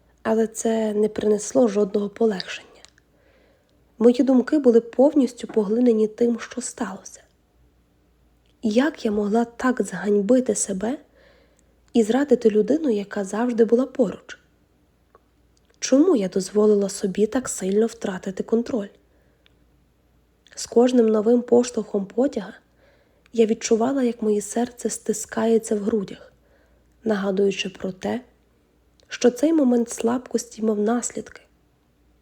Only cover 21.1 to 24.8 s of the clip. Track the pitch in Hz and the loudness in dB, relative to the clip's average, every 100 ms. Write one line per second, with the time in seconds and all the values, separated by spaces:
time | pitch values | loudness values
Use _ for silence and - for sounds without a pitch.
21.1 | 214 214 240 233 233 247 220 202 208 190 | 2 2 2 4 2 2 -4 -6 -6 -4
22.1 | - 285 233 190 - _ _ _ _ _ | -2 -2 -4 -12 -16 _ _ _ _ _
23.1 | _ _ 226 214 226 - 220 240 277 240 | _ _ 0 0 0 0 0 0 0 -2
24.1 | 226 214 208 - 233 247 - | -2 -2 -2 -2 -4 -4 -6